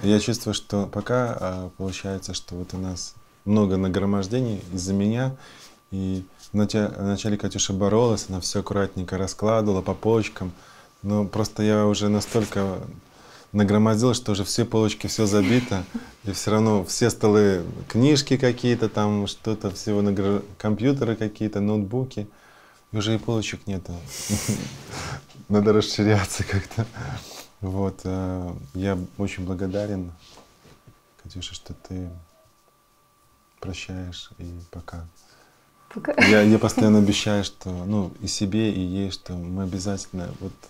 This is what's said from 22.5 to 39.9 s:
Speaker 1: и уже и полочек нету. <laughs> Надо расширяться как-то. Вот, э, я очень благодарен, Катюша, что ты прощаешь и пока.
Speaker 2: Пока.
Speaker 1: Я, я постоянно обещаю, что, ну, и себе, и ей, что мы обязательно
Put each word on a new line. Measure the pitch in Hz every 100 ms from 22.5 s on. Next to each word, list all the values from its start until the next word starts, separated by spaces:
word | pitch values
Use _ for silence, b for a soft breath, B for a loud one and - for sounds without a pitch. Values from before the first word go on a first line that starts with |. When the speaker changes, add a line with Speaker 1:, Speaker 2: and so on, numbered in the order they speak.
| b b b _
Speaker 1:
и | 107
уже | 104
и | 110
полочек | 107 113 98 - -
нету. | 92 90 87 76 - -
<laughs> | - - - - - - - - - - - -
Надо | 104 104
расширяться | 107 101 - 104 104 92 -
как-то. | 98 98 - - 110 B 69 107 B B B _
Вот, | 95 95 98 95
э, | 92 95 92 92 90 87 -
я | 92 98 92 87 -
очень | 101 -
благодарен, | 90 92 95 101 104 95 90 82 B B B B B B - _ _ _
Катюша, | - 92 -
что | - -
ты | 87 - 92 90 87 82 _ _ _ _ _ _ _ _ _ _ _ _ _
прощаешь | 92 87 - 92 90 87 - -
и | 87 87 87
пока. | - - 87 85 _ b b b b b _ _
Speaker 2:
Пока. | 214 - - -
Speaker 1:
Я, | 107
я | 104 107
постоянно | - - 110 107
обещаю, | 101 101 107 104
что, | 95 - 92 90
ну, | 92 107 90 -
и | 98
себе, | - 101 107 110
и | 95
ей, | 90 95 98
что | - -
мы | 90 87 92
обязательно | 95 95 98